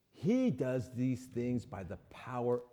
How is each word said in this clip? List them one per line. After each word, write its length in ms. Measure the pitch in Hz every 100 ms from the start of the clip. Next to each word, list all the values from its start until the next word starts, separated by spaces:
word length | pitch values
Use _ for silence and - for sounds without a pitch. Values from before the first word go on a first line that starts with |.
| _
"He 380 | - 151 254 254
does 420 | 127 131 127 110
these 340 | 117 127 123 -
things 360 | 113 123 123 -
by 120 | 98 87
the 80 | 101 -
power 500 | - - 127 120 120 -